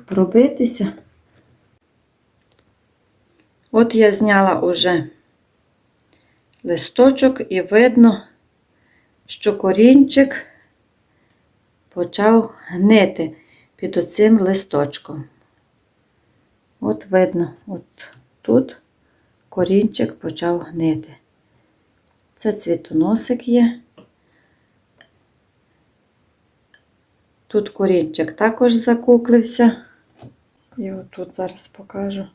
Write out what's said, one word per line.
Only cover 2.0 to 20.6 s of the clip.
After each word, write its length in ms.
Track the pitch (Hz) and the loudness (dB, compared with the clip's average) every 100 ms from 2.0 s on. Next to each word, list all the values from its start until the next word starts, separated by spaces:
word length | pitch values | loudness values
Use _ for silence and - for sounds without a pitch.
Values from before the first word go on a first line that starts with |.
| _ _ _ _ _ _ _ _ _ _ _ _ _ _ _ _ _ | _ _ _ _ _ _ _ _ _ _ _ _ _ _ _ _ _
От 240 | 220 233 226 | 0 2 4
я 160 | 214 | 2
зняла 480 | 202 214 202 190 170 | 2 2 2 2 0
уже 500 | 175 175 185 175 143 _ _ _ _ _ _ _ _ _ _ _ _ _ _ _ | -2 0 0 0 -4 _ _ _ _ _ _ _ _ _ _ _ _ _ _ _
листочок 760 | - 170 - - 254 269 262 262 - | -6 -6 -6 2 2 4 0 -2 -6
і 120 | 185 | -6
видно, 640 | 175 208 247 240 233 196 - _ _ _ _ _ _ _ _ _ _ | 0 4 4 6 4 4 -8 _ _ _ _ _ _ _ _ _ _
що 320 | - 214 202 | -6 -4 -2
корінчик 880 | 190 190 233 269 269 277 269 - - _ _ _ _ _ _ _ _ - _ _ _ _ _ | -2 4 6 6 4 2 0 -2 -14 _ _ _ _ _ _ _ _ -20 _ _ _ _ _
почав 640 | - 175 - 208 226 - - - | -8 -8 0 2 2 0 -10 -14
гнити 680 | 180 196 220 190 190 160 - _ _ _ _ | -2 4 4 2 -2 -10 -10 _ _ _ _
під 220 | 190 - | -6 -6
оцим 420 | 170 - 214 220 | -4 0 2 4
листочком. 840 | 185 190 - 147 143 - - 151 135 _ _ _ _ _ _ _ _ _ _ _ _ _ _ _ | 2 -4 -4 -4 -6 -8 -16 -16 -16 _ _ _ _ _ _ _ _ _ _ _ _ _ _ _
От 260 | 214 214 196 | -8 -8 -2
видно, 480 | 190 185 170 165 - - | 0 0 -2 -6 -8 -16
от 400 | 185 - _ - _ _ _ | -16 -16 _ -20 _ _ _
тут 360 | - 117 131 - _ _ _ _ _ _ _ | -2 0 0 -12 _ _ _ _ _ _ _
корінчик 680 | - 175 196 220 - 113 - | -6 -2 0 -2 -4 -8 -8
почав 400 | 165 156 170 | -14 -8 -6
гнити. 560 | 175 | -6